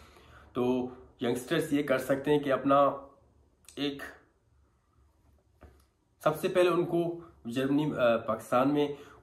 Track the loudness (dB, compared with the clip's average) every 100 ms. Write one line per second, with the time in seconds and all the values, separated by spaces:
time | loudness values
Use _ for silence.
0 | -20 -20 -20 -20 -10 -2 0 0 -4 -10
1 | -20 -6 -4 -4 -2 -4 0 0 2 0
2 | 0 -2 2 2 2 0 4 4 4 0
3 | -10 -20 _ _ _ _ -18 -8 -8 -8
4 | -14 -18 _ _ _ _ _ _ _ _
5 | _ _ _ _ _ _ -20 _ _ _
6 | _ _ -2 -2 -2 2 2 2 0 -2
7 | -2 -6 -14 -16 -8 -4 0 0 0 2
8 | 2 2 0 -4 0 2 2 2 0 -4
9 | -16 -8